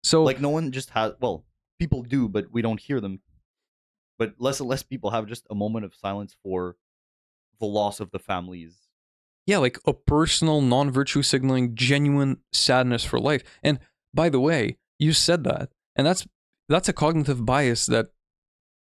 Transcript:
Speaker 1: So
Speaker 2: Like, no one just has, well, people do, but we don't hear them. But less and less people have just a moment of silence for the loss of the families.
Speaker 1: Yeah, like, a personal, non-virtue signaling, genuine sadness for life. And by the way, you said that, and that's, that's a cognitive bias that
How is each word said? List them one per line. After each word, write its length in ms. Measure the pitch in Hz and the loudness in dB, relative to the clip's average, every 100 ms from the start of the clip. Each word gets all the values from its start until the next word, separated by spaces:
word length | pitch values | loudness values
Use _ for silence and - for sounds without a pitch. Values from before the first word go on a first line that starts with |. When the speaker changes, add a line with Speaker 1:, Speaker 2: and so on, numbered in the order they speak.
Speaker 1:
So 200 | - 160 | 2 2
Speaker 2:
Like, 180 | 156 131 | 2 2
no 80 | 143 | -2
one 220 | 151 156 | -2 -4
just 180 | 131 - | -8 -6
has, 220 | 113 107 - | -4 -4 -4
well, 240 | 123 82 _ _ _ _ | -6 -6 _ _ _ _
people 240 | 165 135 | -4 -2
do, 220 | 120 135 117 | -2 -2 0
but 180 | 101 98 | -2 -4
we 120 | 117 | -4
don't 180 | 113 110 | -4 -4
hear 200 | - 135 | -6 -6
them. 200 | 101 95 _ _ _ _ _ _ _ _ _ _ | -6 -10 _ _ _ _ _ _ _ _ _ _
But 160 | 113 - | -6 -2
less 220 | 127 139 | -4 -2
and 80 | 131 | -4
less 140 | 127 | -6
people 280 | - 131 101 | -6 -8 -4
have 160 | 113 107 | -4 -6
just 200 | 117 _ | -14 _
a 40 | |
moment 300 | 104 104 110 | -6 -4 -4
of 100 | 101 | -8
silence 400 | _ 98 101 101 _ | _ -8 -8 -10 _
for 340 | 98 92 90 85 _ _ _ _ _ _ _ _ | -6 -6 -6 -10 _ _ _ _ _ _ _ _
the 80 | 110 | -4
loss 340 | 104 101 - | 0 -2 -4
of 120 | 98 | -10
the 60 | 95 | -10
families. 600 | - 92 90 90 82 _ _ _ _ _ _ _ - | -6 -6 -6 -14 -18 _ _ _ _ _ _ _ -2
Speaker 1:
Yeah, 120 | 196 | 2
like, 200 | 127 - | 2 0
a 80 | - | -2
personal, 680 | 135 - 147 160 - 165 151 | 0 2 2 2 2 2 2
non-virtue 600 | 135 123 143 131 135 143 | 4 2 2 0 0 0
signaling, 520 | 139 139 131 131 123 | 0 0 2 0 0
genuine 640 | 113 127 143 143 143 135 - _ | 0 0 2 4 2 0 -2 _
sadness 520 | - - 127 127 120 | -2 2 2 2 0
for 140 | - 120 | -2 0
life. 220 | 113 143 - - | 0 -2 -4 -4
And 160 | - 139 - _ _ | -2 -2 -6 _ _
by 140 | - 165 | 0 2
the 100 | 135 | 4
way, 380 | 135 165 110 - _ _ | 2 2 -2 -4 _ _
you 140 | 151 | 2
said 320 | 156 - 170 | 2 2 2
that, 260 | - - - _ _ - | 0 -4 -6 _ _ 0
and 100 | 139 | 0
that's, 200 | 185 - _ _ _ _ | 0 -4 _ _ _ _
that's 200 | 160 - | 0 0
a 60 | |
cognitive 500 | - 151 165 143 131 | 0 2 2 0 -2
bias 400 | 113 131 135 117 - | 0 2 2 0 0
that 200 | 117 110 _ _ _ _ _ _ _ _ | 0 0 _ _ _ _ _ _ _ _